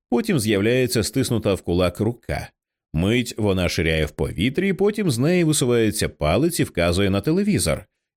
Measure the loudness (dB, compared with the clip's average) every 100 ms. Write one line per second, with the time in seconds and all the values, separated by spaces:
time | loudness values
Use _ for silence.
0 | _ -2 0 0 2 2 2 2 0 0
1 | -2 -2 -2 0 0 -2 0 0 0 0
2 | -4 -4 -8 -8 -8 _ _ _ _ -2
3 | 2 2 -2 -2 -2 0 0 0 0 0
4 | -2 -2 -4 -2 -2 0 -2 0 0 0
5 | -2 0 0 2 2 0 2 2 2 0
6 | -4 -2 0 2 0 0 -2 0 0 2
7 | 0 0 0 0 0 0 0 -2 -6 _
8 | _